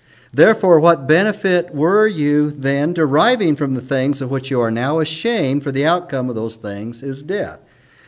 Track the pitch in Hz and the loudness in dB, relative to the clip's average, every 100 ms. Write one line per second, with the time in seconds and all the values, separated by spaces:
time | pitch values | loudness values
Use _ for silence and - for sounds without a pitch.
0 | _ _ _ 123 185 - 185 160 170 160 | _ _ _ 4 4 4 4 6 6 2
1 | 135 160 208 208 190 180 175 151 160 202 | 2 2 2 -2 0 0 -2 -2 2 2
2 | 220 170 147 147 151 147 135 139 151 165 | 2 0 0 2 0 -2 -2 0 0 0
3 | 156 143 214 247 180 143 139 127 131 135 | 0 2 2 2 0 0 -2 -4 -2 -2
4 | 135 139 127 135 131 131 117 113 131 160 | -2 -2 -4 -4 -2 -2 0 0 -2 -2
5 | 156 - 233 233 139 139 139 135 151 175 | -2 -4 -4 -2 0 -2 -2 -2 0 0
6 | - 135 127 113 113 113 107 101 110 120 | -2 -4 -4 -4 -6 -8 -10 -8 -10 -10
7 | 139 135 151 202 147 - _ _ _ _ | -10 -10 -8 -6 -8 -12 _ _ _ _